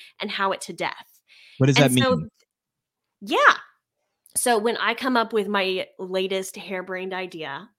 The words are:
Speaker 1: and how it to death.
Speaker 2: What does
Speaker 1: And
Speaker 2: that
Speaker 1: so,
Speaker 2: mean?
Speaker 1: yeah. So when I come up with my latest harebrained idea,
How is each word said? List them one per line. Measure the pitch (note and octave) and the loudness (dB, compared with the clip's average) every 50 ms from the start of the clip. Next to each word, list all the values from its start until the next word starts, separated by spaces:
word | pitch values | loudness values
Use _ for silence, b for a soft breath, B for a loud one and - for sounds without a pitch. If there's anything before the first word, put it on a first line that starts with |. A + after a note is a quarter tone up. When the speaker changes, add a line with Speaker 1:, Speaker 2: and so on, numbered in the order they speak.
| B B B B | B B B B
Speaker 1:
and | - G#3+ | -10 -8
how | G3+ - G3 G3 | -4 -2 -2 -2
it | F#3 F#3+ | -2 -4
to | - - F3 | -6 -10 -8
death. | - E3+ - - - - _ _ _ _ B B B B B B B | -6 -6 -6 -6 -10 -16 _ _ _ _ B B B B B B B
Speaker 2:
What | C3 C3+ | 4 6
does | C#3 C#3+ | 6 6
Speaker 1:
And | C#3+ | 6
Speaker 2:
that | C3 B2+ B2+ | 6 6 4
Speaker 1:
so, | C3+ B3+ B3+ - | 4 4 2 0
Speaker 2:
mean? | - - - _ _ _ _ _ _ _ _ _ _ _ _ _ _ _ _ _ | -2 -6 -14 _ _ _ _ _ _ _ _ _ _ _ _ _ _ _ _ _
Speaker 1:
yeah. | G3+ G3 D4+ A#4+ D5 C5 - - - - _ _ _ _ _ _ _ _ _ _ _ _ - | -6 -2 2 4 6 6 4 4 0 -18 _ _ _ _ _ _ _ _ _ _ _ _ -6
So | - - B3 A#3+ G#3+ | -2 0 2 2 2
when | G#3 A#3+ A3 - | 2 0 0 0
I | F3+ G#3 A#3 | 0 -2 -2
come | A#3 B3 C4+ B3+ A#3 | -2 -2 0 0 0
up | A3+ A3 A#3 | 0 0 0
with | A3 G3 G3 | -2 0 0
my | G#3 G3 F#3+ F#3 F#3 F#3 - - _ - | 0 0 0 0 -2 -4 -4 -8 _ -14
latest | F#3 F#3 F#3 F#3+ F#3+ F#3+ F#3+ F#3+ F#3 - - G#3 | -10 -6 -2 -2 -2 -2 -2 -4 -4 -6 -10 -14
harebrained | F3+ F3 G3 F#3 F#3 F#3+ F#3 F3+ F#3 F#3+ F#3 | -12 -8 -8 -8 -8 -8 -8 -8 -8 -8 -8
idea, | F3+ F#3 F3 E3+ E3 D3+ C#3 C#3 D3+ G3+ - _ | -8 -8 -8 -10 -10 -10 -10 -10 -10 -12 -16 _